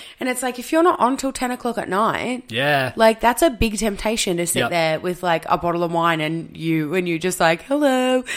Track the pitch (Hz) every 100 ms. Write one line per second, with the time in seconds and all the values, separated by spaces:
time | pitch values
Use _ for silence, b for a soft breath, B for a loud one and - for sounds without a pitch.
0 | B - 254 247 262 240 240 320 349 -
1 | 233 269 269 262 254 247 240 226 - 185
2 | 220 113 131 254 - 110 143 143 127 -
3 | 226 220 226 247 330 233 226 202 220 202
4 | 214 226 - 170 170 180 175 170 160 156
5 | 180 175 180 165 - 170 170 170 175 170
6 | 170 160 156 165 160 - 160 160 151 185
7 | 180 165 185 175 170 170 - 285 294 254
8 | 254 254 247